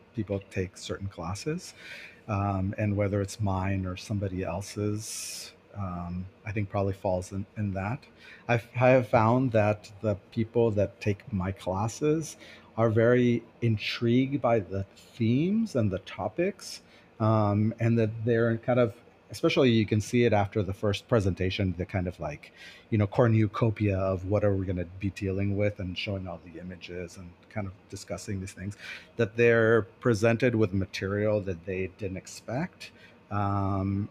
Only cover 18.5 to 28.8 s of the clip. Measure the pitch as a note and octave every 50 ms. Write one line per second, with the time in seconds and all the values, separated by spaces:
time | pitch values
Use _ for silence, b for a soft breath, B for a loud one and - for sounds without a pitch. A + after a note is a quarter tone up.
18.5 | A2+ A2+ - B2+ A#2+ B2 A#2+ A2+ - - - - - _ _ - - - - E3
19.5 | - E3+ C#3 B2 A#2 A2+ G#2 - A2+ G#2+ - - B2+ A#2+ A#2+ A#2 G#2+ G2+ G2+ F#2+
20.5 | - A2 F#2 F2+ F#2 - - G#2 G2 - - - B2+ A2+ F#2 G2 E2+ - F#2 F#2
21.5 | - - G2 F#2 E2+ F2 F2+ - - F#2 F2 F2+ - - D#2+ D2+ D2 - - -
22.5 | B B B B B B B B A#2 G#2 G#2 G2 - - B2 A2+ A2 A2 A2 G2
23.5 | - - B2 A2+ G#2 - G#2+ G2+ F#2+ F#2 F#2+ F#2+ F#2+ F2 F#2 F#2 G#2 G2+ G#2 G#2
24.5 | G2 G2 F#2+ F#2+ F2+ F2+ F2 E2+ F#2 F#2+ G2+ G2 - - G2+ F#2+ F#2 G2 G2+ G2+
25.5 | G2 G2+ G#2 G#2 G2+ - F#2+ F#2 F2 - - G#2+ G2 F#2+ F#2 F2+ E2+ E2 E2 F2
26.5 | E2 E2 F2 F#2 F#2 F2 - F2+ F2 F2+ F2 E2 - G2 F2+ E2+ F2 _ _ -
27.5 | - A2+ G2 F#2+ F#2+ - _ - G2 G2 - - G2 F2+ - G#2+ G2+ F#2+ F#2+ F#2+
28.5 | - F2+ F#2 G2+ G2+ B